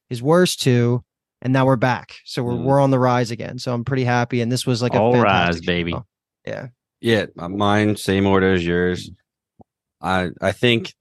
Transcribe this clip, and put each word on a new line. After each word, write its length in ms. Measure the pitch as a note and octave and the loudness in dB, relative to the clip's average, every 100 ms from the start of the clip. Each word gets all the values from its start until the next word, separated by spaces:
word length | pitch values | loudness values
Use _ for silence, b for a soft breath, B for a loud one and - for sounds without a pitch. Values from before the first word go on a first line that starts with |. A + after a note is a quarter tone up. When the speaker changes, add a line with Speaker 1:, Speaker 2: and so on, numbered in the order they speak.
| - | -12
Speaker 1:
his 120 | A#2+ | -4
worst 400 | C3+ F3 F3+ - | 2 2 2 0
two, 420 | C#3 B2 A#2+ B2 - _ _ _ | 2 2 2 0 -6 _ _ _
and 100 | B2+ | -2
now 120 | C3 C3 | 2 2
we're 100 | B2+ | 2
back. 380 | B2+ G#2 - - - | 0 -2 -8 -20 -12
So 180 | - | -8
we're, 100 | B2 | -6
Speaker 2:
Mm. 100 | A#2+ | -4
Speaker 1:
we're 160 | C3+ C#3 | 0 2
on 100 | C3+ | 4
the 80 | C3 | 2
rise 320 | B2+ B2 A#2 | 2 2 -2
again. 280 | A2+ - B2+ | -6 -10 -10
So 140 | B2+ | -6
I'm 100 | A#2+ A#2 | -6 -4
pretty 180 | C3 B2 | -2 0
happy, 340 | B2 A#2+ B2 | 0 0 -2
and 80 | A#2 | -2
this 140 | B2 - | -2 -2
was, 160 | A#2 | -2
like, 120 | B2 | 0
a 60 | A#2 | 0
Speaker 3:
All 140 | A2+ | 2
Speaker 1:
fantastic 420 | B2 G#2+ F#2 F2 E2 | 4 4 2 2 -2
Speaker 3:
rise, 40 | F2 | -2
baby. 260 | F2 E2+ | -4 -4
Speaker 1:
show. 140 | C2+ - _ _ _ - | -6 -10 _ _ _ -12
Yeah. 220 | G2+ B2 _ _ _ | -12 -14 _ _ _
Speaker 2:
Yeah, 220 | A2+ G#2+ F2 E2+ | 0 0 -2 -8
m-, 180 | F2 G2+ | -8 -2
mine, 380 | G2+ G#2 G#2 G2+ | 0 2 0 -2
same 320 | - F#2+ G2 | -2 0 2
order 260 | F#2+ F#2+ | 2 2
as 100 | F#2 E2+ | 2 0
yours. 440 | F2 F2+ F2+ - F2+ _ _ _ _ _ _ _ _ | -2 -2 -4 -10 -20 _ _ _ _ _ _ _ _
I, 280 | F2+ F#2 F2 - | -4 -2 -2 -4
I 100 | G2 | -4
think 420 | - B2 A#2 F#2 - | 0 2 0 -2 -14